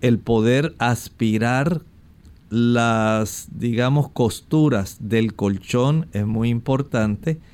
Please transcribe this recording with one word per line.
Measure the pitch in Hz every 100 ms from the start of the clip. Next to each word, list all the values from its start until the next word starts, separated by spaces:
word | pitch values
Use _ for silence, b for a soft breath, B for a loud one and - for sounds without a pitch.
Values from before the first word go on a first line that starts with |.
el | 127 120
poder | - 117 110 131 160 -
aspirar | 120 117 - - 113 107 117 127 147 165 - - - - - - -
las, | 113 120 120 117 113 110 110 104 - -
digamos, | - 120 113 123 147 139
costuras | - 120 - - 156 151 113 95 -
del | 107 113 110 104
colchón | 101 98 - 123 131 156 160
es | 104 104
muy | 110 117
importante. | 117 117 131 139 123 107 104 - 160 b